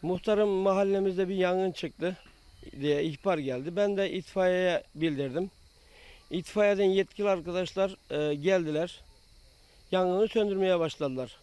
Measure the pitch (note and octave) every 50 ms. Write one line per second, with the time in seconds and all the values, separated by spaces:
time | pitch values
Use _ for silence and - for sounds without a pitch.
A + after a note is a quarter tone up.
0 | - D#3 F3+ F3+ - - G#3+ G3+ G#3+ G#3 G3 F#3 F#3+ G3 F#3+ F#3+ G3+ G3 G3 G3
1 | F#3+ G3 F#3 F3 F#3+ F3+ G3 F#3+ F#3 F3+ F3+ F#3 F#3+ F#3+ E3+ - - D#3 - -
2 | - F3+ F#3 - - - - - _ - - - - - - - C3+ D3 D3 C#3+
3 | D3 E3 D3+ C#3 - G3 F3+ D#3+ C#3+ C3+ B2+ B2 C3+ D#3+ E3+ F#3 G3+ G3+ G3+ G3
4 | G3 F#3+ - F#3+ F3 - - F#3+ F#3 F#3 F#3 F3+ F#3 F3+ F3 D3 - - - D3
5 | D#3 E3 D3+ C3+ C#3+ C3+ B2 D#3 F#3 G3 - _ - - _ _ - _ - -
6 | - - - - - - - F3+ F3 - - G#3+ G#3 G#3 G3+ F#3+ G3+ F#3+ F#3+ G3
7 | F#3+ - - - G#3 G3+ G3 F3+ D#3 E3+ F3 F3+ F#3 E3 - G3 F#3+ G3 F#3+ -
8 | _ _ - D3 D3+ D3+ D3 D3 C#3+ F#3 F#3+ F#3 E3+ D3+ D3+ D3+ E3+ F3+ - -
9 | - - - - _ _ - - _ - _ _ _ _ _ - - - - F#3
10 | F#3 F3+ F3+ F#3+ A3 A3 - A3+ G#3+ G#3 G3 F#3+ G3 F#3+ F#3 F3 E3 D#3 - -
11 | D3+ C#3+ C3 B2+ B2+ A#2+ - -